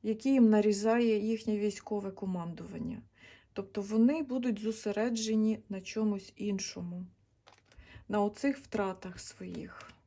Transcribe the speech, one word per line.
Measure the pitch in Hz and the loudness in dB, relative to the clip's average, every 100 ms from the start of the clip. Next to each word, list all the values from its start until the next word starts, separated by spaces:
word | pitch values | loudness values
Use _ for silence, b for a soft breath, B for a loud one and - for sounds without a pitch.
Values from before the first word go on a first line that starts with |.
які | 214 220 269 | -2 -2 4
їм | 269 226 | 8 8
нарізає | 214 208 202 220 233 233 214 | 8 6 4 2 4 4 2
їхнє | 214 220 220 214 | 0 -2 -2 0
військове | 208 202 - 208 196 | 0 -4 -6 -6 -6
командування. | 190 190 180 170 160 170 - - 240 - B B B B | -8 -6 -4 -6 -10 -12 -8 -8 -10 -14 B B B B
Тобто | - 196 - | -10 -6 -6
вони | 196 220 240 311 | 0 4 6 4
будуть | 269 254 247 202 | -2 -2 -2 -2
зосереджені | 214 220 208 208 233 226 220 220 214 214 - | -4 -4 -4 -2 -2 -2 0 2 2 0 -6
на | 190 | -10
чомусь | 185 214 220 196 190 - | -6 -2 0 -2 -8 -8
іншому, | 202 196 - - 175 175 180 _ _ _ - _ B B B B - | -4 -4 -6 -8 -10 -10 -12 _ _ _ -20 _ B B B B -4
на | 208 | 0
оцих | 208 208 277 277 | 0 0 -2 -2
втратах | - 214 190 185 185 180 | -6 -4 -2 -4 -12 -12
своїх. | - - 185 - - - - - | -14 -12 -12 -10 -12 -16 -20 -20